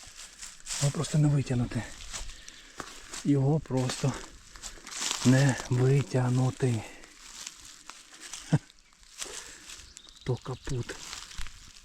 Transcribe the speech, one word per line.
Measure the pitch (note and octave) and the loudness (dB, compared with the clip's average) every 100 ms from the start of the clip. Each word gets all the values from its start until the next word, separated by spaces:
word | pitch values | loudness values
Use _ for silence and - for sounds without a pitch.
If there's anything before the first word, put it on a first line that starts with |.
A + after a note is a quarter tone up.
| - - - - - - - - | -18 -18 -18 -18 -18 -14 -8 -2
Воно | C#3+ | 0
просто | E3+ C3+ D#3 | 0 2 4
не | D3 | 6
витягнути. | D3 B2+ B2 A#2 A#2 - - - - - - - - - - - - - - | 4 2 0 0 -2 -4 -10 -12 -10 -10 -12 -18 -20 -18 -16 -16 -16 -16 -4
Його | C#3+ C#3 C3+ D#3 | 2 4 4 2
просто | - C3 B2+ - C3+ - - - - - - - - - - - | 0 0 0 0 -2 -2 -8 -18 -20 -16 -14 -14 -14 -6 -4 2
не | B2 C3 C#3 A#2+ - | 6 8 8 4 2
витягнути. | B2 C3 C#3 - C3 B2 B2+ B2+ - B2+ A2+ - - - - - - - - - - - - - - - - - | 4 6 6 4 2 4 4 2 2 0 0 -4 -12 -20 -20 -18 -14 -14 -16 -20 -20 -20 -20 -20 -20 -14 -14 0
<laughs> | D3+ - - - - - - - - - - - - - - - - | 0 0 -20 -20 -20 -20 -14 -12 -12 -14 -18 -18 -18 -18 -20 -20 -10
То | - B2 | -6 -4
капут. | - B2+ - B2+ - - - - - - - - - - | -6 -10 -6 -6 -6 -10 -12 -14 -12 -8 -8 -8 -20 -20